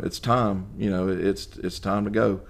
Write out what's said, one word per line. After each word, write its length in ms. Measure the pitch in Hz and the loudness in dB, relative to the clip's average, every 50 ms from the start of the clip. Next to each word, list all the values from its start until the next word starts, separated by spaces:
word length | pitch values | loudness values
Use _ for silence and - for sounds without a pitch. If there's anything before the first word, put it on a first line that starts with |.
| - | -4
It's 160 | - - - | -6 -6 -4
time. 460 | - 123 120 127 117 104 98 95 92 101 - 92 | 0 2 2 4 4 2 0 0 -4 -8 -6 -2
You 100 | 101 101 | 0 0
know, 200 | 95 92 92 95 | 2 2 2 0
it's, 480 | 95 87 87 98 98 - - - - - | 0 2 2 0 0 0 -4 -12 -10 -8
it's 220 | - 90 - - | -6 -6 -6 -4
time 240 | - 101 101 104 104 | -2 -2 0 0 0
to 60 | 101 104 | 0 2
go. 300 | 110 110 104 98 92 - | 2 4 4 2 0 -4